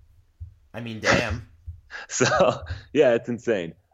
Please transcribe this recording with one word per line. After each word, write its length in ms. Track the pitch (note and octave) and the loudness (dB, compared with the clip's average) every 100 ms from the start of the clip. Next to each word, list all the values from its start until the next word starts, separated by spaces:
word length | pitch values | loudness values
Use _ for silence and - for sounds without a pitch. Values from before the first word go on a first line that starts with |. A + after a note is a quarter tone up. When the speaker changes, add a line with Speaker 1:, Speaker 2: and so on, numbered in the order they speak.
| _ _ _ - - - _ | _ _ _ -20 -20 -20 _
Speaker 1:
I 80 | A2 | -12
mean, 180 | A#2 A2 | -10 -4
damn. 480 | - - A#2 B2 - _ - - | 2 2 2 -6 -10 _ -18 -18
Speaker 2:
<laughs> 320 | - - - | -16 -18 -8
So, 560 | - B2+ - F#3 - - - - | 0 2 4 2 2 -4 -12 -4
yeah, 220 | C3+ C3+ | 4 4
it's 160 | A#2 - | 4 0
insane. 440 | A#2 A#2 G#2 E2 - _ | -6 -2 -2 -2 -10 _